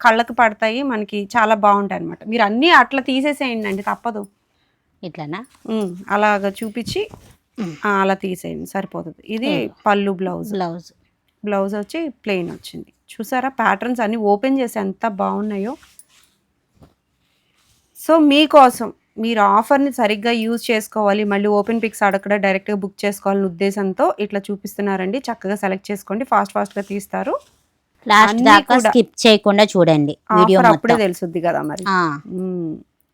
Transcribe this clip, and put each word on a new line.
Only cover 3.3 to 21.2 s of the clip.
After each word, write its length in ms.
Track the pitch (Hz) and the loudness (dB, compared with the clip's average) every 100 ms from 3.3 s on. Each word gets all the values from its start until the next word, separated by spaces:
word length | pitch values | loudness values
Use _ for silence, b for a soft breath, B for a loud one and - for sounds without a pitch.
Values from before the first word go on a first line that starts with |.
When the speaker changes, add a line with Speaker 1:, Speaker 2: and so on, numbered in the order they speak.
| 285 269 226 208 | -2 -4 -6 -6
Speaker 1:
అండి, 140 | 196 | -6
తప్పదు. 460 | 202 202 240 208 208 _ _ _ _ _ _ _ | -6 -6 -8 -10 -12 _ _ _ _ _ _ _
Speaker 2:
ఇట్లానా? 420 | 180 165 147 185 254 _ - | -16 -12 -10 -12 -14 _ -8
Speaker 1:
ఉమ్, 260 | 220 190 180 - | -6 -6 -8 -4
అలాగా 400 | 208 208 202 196 | 0 0 0 -4
చూపించి, 600 | 196 220 240 208 370 427 - _ _ _ - | -6 -10 -10 -8 -6 -8 -12 _ _ _ -12
Speaker 2:
ఉమ్. 160 | 175 147 208 | -10 -6 -2
Speaker 1:
ఆ, 40 | 196 | 0
అలా 120 | 190 | 0
తీసేయండి, 520 | 190 196 180 170 160 175 | -2 -4 -8 -10 -12 -10
సరిపోతుంది. 680 | 196 190 170 170 - - | -8 -8 -10 -12 -14 -10
ఇది 140 | 220 254 | -6 -4
Speaker 2:
ఇదిగో. 260 | 277 220 _ 214 | -4 -6 _ 0
Speaker 1:
పళ్ళు, 260 | 202 202 | 0 0
బ్లౌజ్. 400 | 185 185 170 208 | -4 -6 -8 -8
Speaker 2:
బ్లౌజ్. 420 | 196 170 175 - _ _ _ _ _ 208 | -6 -6 -8 -16 _ _ _ _ _ -4
Speaker 1:
బ్లౌజ్ 300 | 196 196 208 | -2 -2 -4
వచ్చి 340 | 202 320 311 | -8 -8 -8
ప్లెయిన్ 400 | - 208 185 170 | -8 -6 -4 -4
వచ్చింది. 420 | 165 - 165 - _ _ | -10 -16 -18 -18 _ _
చూసారా, 360 | - 220 254 262 | -12 -6 -4 -4
ప్యాటర్న్స్ 520 | - 214 196 240 240 | -2 0 0 -2 -4
అన్నీ 160 | 214 226 | -2 -2
ఓపెన్ 420 | 208 202 269 269 | 0 0 0 -2
చేసి 200 | 240 220 | -2 -4
ఎంత 280 | 196 185 233 | -6 -4 -6
బాగున్నాయో. 680 | 196 196 196 214 202 214 320 _ _ _ _ _ _ _ _ _ _ _ _ _ _ _ _ _ _ _ _ _ - - | -4 -4 -4 -4 -6 -6 -10 _ _ _ _ _ _ _ _ _ _ _ _ _ _ _ _ _ _ _ _ _ -10 2
So, 120 | 320 | 4
మీకోసం 760 | 294 294 302 302 254 247 220 - _ - | 6 4 6 8 6 4 -8 -12 _ -6
మీరు 220 | 226 226 | -2 2
ఆఫర్ని 520 | 202 208 233 277 277 | 4 2 2 2 0
సరిగ్గా 400 | 254 214 208 233 | 0 -2 0 -2
యూజ్ 400 | 233 220 233 - | -2 -2 -4 -2
చేసుకోవాలి, 520 | 220 208 226 202 202 | -4 -4 -2 0 2